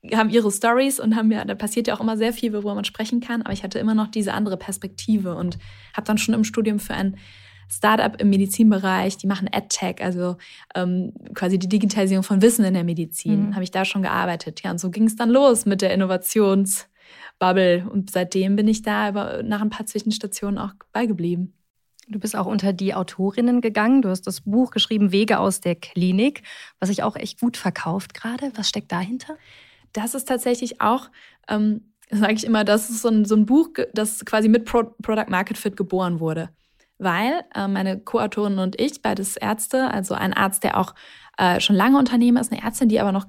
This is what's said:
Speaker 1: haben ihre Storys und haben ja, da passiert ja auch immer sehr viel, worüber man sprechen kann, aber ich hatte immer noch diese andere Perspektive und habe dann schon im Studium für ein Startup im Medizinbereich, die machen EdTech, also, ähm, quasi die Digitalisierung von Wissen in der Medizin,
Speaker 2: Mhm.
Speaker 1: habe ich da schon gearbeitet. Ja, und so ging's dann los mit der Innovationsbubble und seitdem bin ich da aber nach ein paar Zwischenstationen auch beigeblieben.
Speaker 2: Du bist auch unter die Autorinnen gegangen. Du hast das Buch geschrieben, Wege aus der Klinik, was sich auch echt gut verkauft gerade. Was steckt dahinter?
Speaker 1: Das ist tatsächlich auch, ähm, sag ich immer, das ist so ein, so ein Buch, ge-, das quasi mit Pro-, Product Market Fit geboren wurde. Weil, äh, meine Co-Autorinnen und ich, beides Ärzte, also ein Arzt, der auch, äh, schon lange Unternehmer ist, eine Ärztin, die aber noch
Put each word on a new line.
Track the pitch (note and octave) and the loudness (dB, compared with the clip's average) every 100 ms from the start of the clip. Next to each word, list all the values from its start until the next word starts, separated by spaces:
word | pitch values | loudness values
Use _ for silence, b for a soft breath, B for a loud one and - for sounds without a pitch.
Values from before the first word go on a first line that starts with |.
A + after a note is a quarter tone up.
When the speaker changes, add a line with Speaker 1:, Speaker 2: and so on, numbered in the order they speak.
| - | 0
Speaker 1:
haben | A3 A3 | 0 4
ihre | A3+ G#3+ | 4 2
Storys | G3 A#3 A#3+ C#4 C4+ | 0 2 2 2 0
und | A3 | 0
haben | A3 A3 | 2 2
ja, | G#3+ | 0
da | G#3 | -4
passiert | G3+ G#3+ - A#3 | -6 -4 -2 -2
ja | |
auch | G#3+ | -2
immer | A3 A3 | -2 0
sehr | A3+ | -2
viel, | A#3 A#3 | -2 -4
worüber | G#3 G3+ | -2 -4
man | G3+ | -4
sprechen | G3+ - G#3+ A#3+ | -6 -6 -4 -4
kann, | A#3+ A#3 | -2 -6
aber | G#3+ | -4
ich | G3 | -6
hatte | G3 - | -6 -4
immer | A3 | 0
noch | A3 G#3+ | 0 0
diese | A3 G3+ | -2 -2
andere | - G#3 F#3 | -2 -2 -4
Perspektive | - G3 F#3+ - - G#3+ F#3 E3 | -6 -10 -10 -8 0 0 0 -4
und | F3 E3+ B B B | -6 -6 B B B
habe | - | -8
dann | G#3+ G#3+ | -2 0
schon | - | 2
im | A3 | 0
Studium | G#3+ - A3 G#3 | 0 0 0 -2
für | - | -4
ein | - G3 F#3+ B B B B B | -4 -2 -4 B B B B B
Startup | - G#3+ A3 G#3+ G#3+ | 0 2 4 2 2
im | G#3 | 4
Medizinbereich, | G3 G3 - A3 G3 F#3+ F#3 F#3+ - | 4 2 6 6 6 2 0 0 -2
die | F#3+ | -4
machen | G3 F#3+ | -2 -2
EdTech, | G3+ - - F3+ F3 | -4 -4 -6 -4 -4
also, | F3+ F3+ F3+ F3+ B B B | -4 -2 -4 -4 B B B
ähm, | F#3 F3+ F3+ F3+ - - | -4 -2 -2 -4 -10 -16
quasi | - F#3 F#3+ | -4 0 0
die | F3+ | 2
Digitalisierung | G#3 G3+ G3+ F#3+ F#3+ | 2 2 2 2 2
von | F#3+ G3 | 2 6
Wissen | A3 A3+ G3 | 6 6 2
in | |
der | F#3 | 2
Medizin, | E3+ E3 D#3+ - G#3+ G#3 G#3 | 0 -2 -6 -6 0 0 0
Speaker 2:
Mhm. | |
Speaker 1:
habe | F#3+ | -2
ich | F#3 | -4
da | F#3+ F#3+ | -2 -2
schon | G3 | -2
gearbeitet. | F#3+ - F3+ E3+ - - | -2 -2 -2 -4 -8 -8
Ja, | F#3 | -6
und | F3 | -4
so | F3+ | -4
ging's | F#3 A3 A3 | 2 0 2
dann | A#3 | 2
los | B3+ C#4 A#3 | 6 6 4
mit | G#3 G3 | 2 2
der | F#3+ | 2
Innovationsbubble | F#3+ F#3+ F#3 - A3 G3 G3 G3 - - _ _ - - _ F#3 F#3 F3+ F3 F3+ | 2 2 0 0 2 4 4 2 -4 -8 _ _ -20 -20 _ 2 4 4 2 0
und | G3+ F#3+ | -4 -2
seitdem | F3+ F3+ F#3+ F#3+ G3+ | -4 -2 0 0 2
bin | G#3+ | 2
ich | G#3+ | 0
da | G#3+ G#3 G#3 | -2 -2 -2
aber | G3+ - - | -4 -6 -6
nach | A3+ G#3 | -4 -2
ein | G#3+ | -4
paar | - A3 | -4 -8
Zwischenstationen | G#3 G#3+ G#3+ G3 - G3+ G3+ | -6 -4 -4 -6 -6 -6 -6
auch | G3+ - - | -8 -12 -10
beigeblieben. | G#3+ A#3+ F3+ E3+ F3 F3+ _ _ _ _ _ - | -4 -2 -2 -2 -2 -6 _ _ _ _ _ -12
Speaker 2:
Du | G#3+ | -8
bist | G#3+ G#3+ | -6 -4
auch | F#3 | -2
unter | G#3 G3 | 0 0
die | F#3 G3 | -2 -2
Autorinnen | F#3+ F3+ - F#3+ G3 A#3+ B3 | -4 -6 -4 -4 0 2 2
gegangen. | A#3 G#3+ G#3+ C4+ | 0 0 4 4
Du | G#3+ | 2
hast | F#3 - | -2 -6
das | F#3 | -8
Buch | - G#3+ B3+ | -2 0 2
geschrieben, | G#3 - A3 G3+ | 0 0 2 4
Wege | G3 A3 A3 | 4 2 2
aus | G3 F#3 | 0 -2
der | F3+ | -4
Klinik, | E3+ - - F#3 F#3+ C4 C#4+ B B B B | -4 -6 -2 0 2 0 -2 B B B B
was | F#3+ | -2
sich | G3+ | -2
auch | G#3+ - | -2 -6
echt | - - | -12 -4
gut | A#3+ - | -4 -2
verkauft | F#3+ - E3 F#3+ - | -6 -4 -4 -4 -6
gerade. | - A3+ B3 C#4 | -12 -10 -6 -8
Was | A3 G3 | -4 -4
steckt | G#3 - | -4 -6
dahinter? | F3+ F#3 B3+ - D#4 b b b b b | -6 -4 -6 -10 -16 b b b b b
Speaker 1:
Das | G#3+ A3+ | -8 -6
ist | C4+ - | -6 -4
tatsächlich | B3 B3 A#3+ A#3+ - | -2 0 -2 -4 -2
auch, | - B3+ - b b b - | 0 0 -4 b b b -4
ähm, | G#3+ G#3+ G#3 _ _ _ | 0 0 0 _ _ _
sag | G#3 G#3 | 0 2
ich | A3 | 2
immer, | A3 A3 | 2 2
das | G#3 G#3+ G#3+ | 4 2 2
ist | A3+ | -2
so | A#3+ | 2
ein, | A3 | 2
so | G#3 | 4
ein | G#3+ G#3+ | 4 6
Buch, | C#4 D#4+ | 4 4
ge-, | - - | -2 -4
das | G#3+ G#3+ - - | -2 -4 -6 -2
quasi | A3 G#3+ | 2 4
mit | A3+ A3+ | 4 4
Pro-, | A#3+ A3+ - | 0 0 -6
Product | - A3 - | -2 -2 0
Market | F3+ G3 G3+ | -2 -2 -6
Fit | G#3 G3+ | -6 -6
geboren | F3+ F#3 F3+ E3 | -4 -2 -2 -2
wurde. | D#3+ D#3+ E3 _ _ _ _ _ | -2 -4 -8 _ _ _ _ _
Weil, | F#3+ E3+ A#3 E4+ - | -2 0 0 -2 -6
äh, | - G3 | -6 -4
meine | G3 F#3+ F#3+ | -2 -2 -4
Co-Autorinnen | - A#3 G#3+ G#3 G#3 F#3+ | -4 -2 -2 -2 -2 0
und | F#3 G3+ | -2 -2
ich, | C#4 - | -4 -4
beides | G#3+ G3+ G3 - | -4 -4 -6 -6
Ärzte, | G#3 G#3+ - C4 C4 | -4 -4 -2 0 0
also | G3+ F#3+ | -2 -4
ein | - F#3+ | -4 -2
Arzt, | - G3 G3 | 0 -2 0
der | - - | -2 -2
auch, | F#3 B B B B - | -2 B B B B 0
äh, | F3+ F3 | 2 2
schon | - G3 | 2 4
lange | A3 C#4 | 6 4
Unternehmer | B3 B3 A#3+ B3 | 4 4 4 4
ist, | A#3+ | 0
eine | - | -4
Ärztin, | - - A#3+ | -6 2 2
die | G#3+ | 4
aber | G3+ | 2
noch | F#3+ | 0